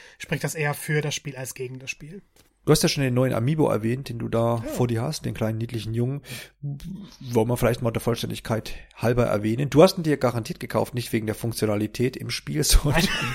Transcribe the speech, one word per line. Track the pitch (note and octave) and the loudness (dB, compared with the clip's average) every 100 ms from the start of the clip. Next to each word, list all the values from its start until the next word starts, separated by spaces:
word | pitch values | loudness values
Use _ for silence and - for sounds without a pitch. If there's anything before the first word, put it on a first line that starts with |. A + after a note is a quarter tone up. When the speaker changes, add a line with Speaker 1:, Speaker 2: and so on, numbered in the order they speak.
| - - | -20 -14
Speaker 1:
spricht | - D#3+ | -6 -2
das | D3+ | -2
eher | E3 D3 | -2 -2
für | C#3+ - D3+ | -2 -2 0
das | D3 | 0
Spiel | - C#3+ B2+ | -4 -8 -10
als | C3 | -10
gegen | - B2 C3 | -8 -10 -10
das | C3 | -12
Spiel. | - D3 F#3+ - _ _ _ | -12 -14 -18 -20 _ _ _
Speaker 2:
Du | - | 4
hast | D3+ | 4
ja | E3 | 4
schon | - | 2
den | C3+ | 0
neuen | B2 C3 | 2 2
Amiibo | A2 A#2+ D#3+ A#2+ | 2 2 2 2
erwähnt, | G#2+ A2 B2 C#3 | 2 0 -2 -4
den | A#2 | -6
du | A#2 | -2
da | A2+ A#2 A#2 | 2 2 0
Speaker 1:
Ja. | C4+ | -2
Speaker 2:
vor | C#4+ A#2+ | 0 0
dir | A2+ | 0
hast, | C3 D3+ | -2 -4
den | - | -4
kleinen | A2 A2 A2 | -2 -2 -2
niedlichen | A#2 A#2+ G#2 | -4 -6 -4
Jungen. | A2+ B2 C#3 - B2+ - _ | -2 -2 -4 -10 -14 -16 _
Wollen | C#3+ C#3 - - - - C3+ A#2+ A2 | -8 -8 -10 -12 -14 -14 0 2 2
wir | B2 | 4
vielleicht | A#2+ A#2+ | 2 2
mal | A#2 | 0
der | A2+ | -2
Vollständigkeit | - A#2 A2+ A2 - A2 - - - | -2 -2 -4 -6 -4 -4 -4 -10 -12
halber | - A2+ B2 | -2 0 2
erwähnen. | A#2 G2+ G#2+ A2+ C#3 | 2 2 0 0 2
Du | C3+ | 8
hast | F#3 - | 8 6
ihn | |
dir | D#3+ C#3 | 0 2
garantiert | B2 A#2+ A2+ F3 | 0 0 -4 -8
gekauft, | A#2+ A2 A2 | -4 -2 0
nicht | A#2+ A#2+ | -2 -2
wegen | A#2 G#2+ | -2 -2
der | |
Funktionalität | G#2 A#2 G#2+ G#2+ G#2 G#2+ - A#2+ - | -4 -4 -2 0 0 -2 0 -2 -2
im | A2+ | -8
Spiel, | - - D3 | -8 -4 -2
<laughs> | |
sondern | D3 - D3 D3 F3 - B2 | 6 6 6 2 2 0 -4